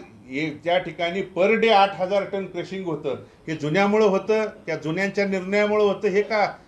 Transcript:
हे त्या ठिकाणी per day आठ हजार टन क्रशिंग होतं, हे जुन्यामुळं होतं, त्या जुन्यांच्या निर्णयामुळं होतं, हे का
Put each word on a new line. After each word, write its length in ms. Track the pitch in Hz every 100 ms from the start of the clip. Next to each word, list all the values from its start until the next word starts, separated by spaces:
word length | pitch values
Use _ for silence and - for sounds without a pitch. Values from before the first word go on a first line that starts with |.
| 117 110 120
हे 340 | 135 156 -
त्या 140 | 165 180
ठिकाणी 440 | 180 156 170 190 185 170
per 220 | 196 220
day 100 | 226
आठ 200 | 196 196 151
हजार 220 | 185 196 175
टन 140 | 196 190
क्रशिंग 400 | 175 170 190 180
होतं, 300 | 147 143 113 107 - -
हे 80 | 156
जुन्यामुळं 500 | 147 180 202 208 208
होतं, 400 | 190 190 220 214 - -
त्या 100 | 156
जुन्यांच्या 500 | 147 170 196 196 196
निर्णयामुळं 580 | 190 180 202 208 208
होतं, 240 | 208 190 208
हे 140 | 190
का 320 | 202 220 175 -